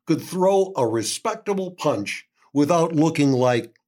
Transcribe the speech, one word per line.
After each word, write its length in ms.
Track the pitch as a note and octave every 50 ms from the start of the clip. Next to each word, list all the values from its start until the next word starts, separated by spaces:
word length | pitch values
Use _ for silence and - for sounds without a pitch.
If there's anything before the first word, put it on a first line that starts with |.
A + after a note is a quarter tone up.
| _
could 160 | - D#3+ D3
throw 500 | - - E3 F#3 F3+ F#3+ G3 G3 F#3+ F#3+ -
a 140 | D3 B2+ A2+
respectable 840 | A2 A2+ G#2+ - - - - A3+ G#3+ A3 - G#3 G3+ F#3+ F#3 F3
punch 560 | - - - D3+ C3 G#2 G#2 - - - - _ _ _ _ _
without 440 | - C#3 D3 C#3+ F3 E3+ E3 E3 E3+
looking 340 | D3 D#3 D#3+ D#3+ - C#3+ C#3
like 460 | C3+ B2 B2+ B2 B2 A#2+ A#2 - _ _ _